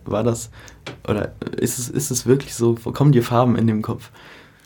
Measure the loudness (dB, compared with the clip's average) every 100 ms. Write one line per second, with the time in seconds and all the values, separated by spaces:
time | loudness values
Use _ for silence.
0 | -4 -2 0 -2 -6 -18 -20 -18 -16 -12
1 | -4 -4 -4 -8 -10 -4 -4 -4 -6 -4
2 | -4 -4 2 2 0 -2 0 0 -4 2
3 | 4 4 4 2 4 4 2 0 -2 -8
4 | -10 -20 -20 -20 -20 _